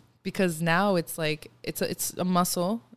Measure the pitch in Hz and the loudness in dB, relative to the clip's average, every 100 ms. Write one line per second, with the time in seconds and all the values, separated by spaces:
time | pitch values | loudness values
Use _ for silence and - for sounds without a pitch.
0 | _ _ 190 - 180 160 170 170 202 180 | _ _ -6 0 0 2 2 2 4 2
1 | 156 - 156 151 - _ - - - - | 0 -2 -2 -2 -8 _ -8 -4 -4 -2
2 | - - 185 180 180 180 175 233 - | -4 -2 2 2 2 0 0 -2 -8